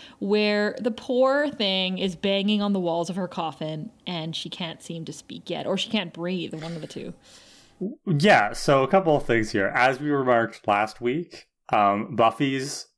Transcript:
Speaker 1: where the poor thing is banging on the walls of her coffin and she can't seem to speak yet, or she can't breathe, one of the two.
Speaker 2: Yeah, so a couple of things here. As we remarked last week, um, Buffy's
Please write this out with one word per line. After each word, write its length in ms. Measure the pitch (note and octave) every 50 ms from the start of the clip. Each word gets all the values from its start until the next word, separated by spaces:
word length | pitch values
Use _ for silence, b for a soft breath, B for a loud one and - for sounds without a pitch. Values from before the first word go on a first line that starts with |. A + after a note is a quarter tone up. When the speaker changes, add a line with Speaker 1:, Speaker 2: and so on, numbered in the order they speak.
| B B B B
Speaker 1:
where 560 | G3+ G3 G#3 G#3+ G#3 G#3 G#3 G#3 G#3 G#3 - -
the 120 | G#3+ B3
poor 580 | A3+ - - - B3 B3 C4 C4 C4+ C#4+ D4+ C#4+
thing 480 | C#4 - G#3 F#3+ F#3+ F#3+ F#3 F#3 F#3
is 180 | F3+ F#3+ F#3+ E3+
banging 460 | - - G3 G3 G3 G3 G#3 G#3+ G3+
on 100 | G3+ G3+
the 80 | G3 F#3+
walls 300 | F3 E3+ D#3+ E3+ E3+ G3
of 60 | F3
her 120 | G3 F3+
coffin 600 | F3 - F#3 E3 D#3 D3 - D#3+ D#3 D#3 D3+ - - - _ _
and 300 | F3 F3+ D#3+ D#3 E3 D#3
she 140 | - - E3
can't 280 | - - F3+ D#3+ D#3+ -
seem 240 | - - E3 E3 D#3
to 80 | D#3 D#3
speak 360 | - - - - F3 - -
yet, 160 | D3+ D3+ -
or 120 | A2+ F#3+ F#3+
she 100 | - -
can't 240 | A3 G#3+ F3+ E3 -
breathe, 400 | E3 E3+ F3+ F#3 F3 D#3+ - E3 D#3
one 120 | D#3+ E3+ E3+
of 60 | D#3
the 40 | D#3
two. 300 | - - - - - - b b b b b b b b b b b b b F#3 G#3 D4+ - _
Speaker 2:
Yeah, 480 | G3+ D#3 C#3+ F3 G#3 E3 A#2+ G2+ G#2+ -
so 300 | - - D#3 C#3+ C3+ C3+
a 40 |
couple 280 | B2+ G3 F#3+ F3 D#3+ D3
of 100 | C3+ -
things 240 | - A#2 A2+ A2 G#2+
here. 200 | - G2+ F#2+ G2+ -
As 260 | B2 B2 C3+ C3 B2+
we 120 | D3 D3
remarked 560 | C#3+ C#3 C3 B2+ A#2+ A2+ A2+ G#2+ - - -
last 340 | G#2+ G2+ G#2 G#2+ - - -
week, 460 | A#2+ A#2+ C3+ E3+ E3+ - - - - _ _ _ _ - A#2
um, 420 | G#2+ G2+ G2+ G2+ G2+ A2 - B2
Buffy's 680 | A2 A2+ A2+ - - C#3+ C3+ C3+ C3 C3 C#3+ - - - - _